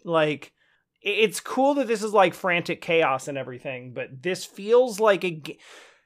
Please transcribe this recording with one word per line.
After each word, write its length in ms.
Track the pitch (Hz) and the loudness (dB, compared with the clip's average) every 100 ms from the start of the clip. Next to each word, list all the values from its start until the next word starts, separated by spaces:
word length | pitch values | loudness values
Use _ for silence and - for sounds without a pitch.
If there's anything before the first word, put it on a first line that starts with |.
like, 480 | 180 165 151 139 - _ _ _ _ _ | -2 2 2 0 -10 _ _ _ _ _
i-, 40 | 196 | -4
it's 320 | 202 220 - | 2 0 0
cool 340 | - - 269 | -6 0 2
that 120 | 285 233 | 2 0
this 160 | 220 | -2
is, 120 | 214 | 2
like, 180 | 208 185 | 4 4
frantic 480 | 175 190 175 170 160 | 2 -2 -2 -2 -6
chaos 480 | - 165 151 131 - | 0 2 2 0 -4
and 80 | 139 | -8
everything, 560 | 127 123 143 127 127 | -10 -10 -12 -12 -12
but 300 | 123 123 135 | -12 -12 -8
this 240 | 175 185 - | -6 -6 -8
feels 520 | - 202 240 254 202 | -10 2 4 4 2
like 240 | 220 190 | 2 4
a 80 | 185 | 0
g-, 260 | 160 139 - - - - _ | -6 -12 -16 -20 -20 -20 _